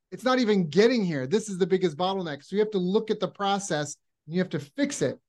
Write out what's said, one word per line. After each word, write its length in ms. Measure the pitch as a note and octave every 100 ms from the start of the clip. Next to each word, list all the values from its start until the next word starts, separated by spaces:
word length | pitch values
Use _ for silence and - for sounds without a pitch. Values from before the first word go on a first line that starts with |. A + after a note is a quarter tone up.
| _
it's 120 | F#3
not 160 | B3 B3+
even 300 | G#3+ G3+ D#3+
getting 360 | D#3+ A#3 B3
here. 220 | F3+ C#3+ B2+
This 220 | G#3+ G#3+
is 100 | F3+
the 80 | F3
biggest 300 | F#3+ F3 D3+
bottleneck. 480 | F#3 G3 E3+ C#3+
So 100 | -
you 60 | G3
have 100 | G#3+
to 80 | G3+
look 320 | F3+ G#3+ A3
at 80 | G#3
the 80 | F#3
process 680 | - G3 G3 G3 D3+ C#3+ - _ _ D3
and 80 |
you 60 | F3
have 100 | F3+
to 100 | E3
fix 420 | - - C#4+ -
it. 160 | C3 -